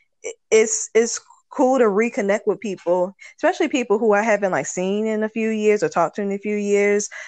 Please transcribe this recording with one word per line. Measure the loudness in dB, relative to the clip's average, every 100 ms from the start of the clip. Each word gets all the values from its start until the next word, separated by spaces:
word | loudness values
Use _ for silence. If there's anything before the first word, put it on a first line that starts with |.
| _ _
I-, | -16 -16 0
it's, | 2 2 -2 -2
it's | 0 0 -2 -14 _ _
cool | 0 2 4
to |
reconnect | 2 2 0 -2 -2 0 -2
with | -4
people, | -4 -6 -2 0 -2 -6 -20 -2
especially | -2 0 0
people | -2 0 0
who | 2
I | 2
haven't, | 2 0 0
like, | -2 -4
seen | -4 -2 -2 -2
in | -2
a | -4
few | -2 -2
years | 0 2 2
or | 2
talked | 0 -2 -2
to |
in | -4
a | -4
few | -4 -4
years. | 0 2 2 0 -2 -12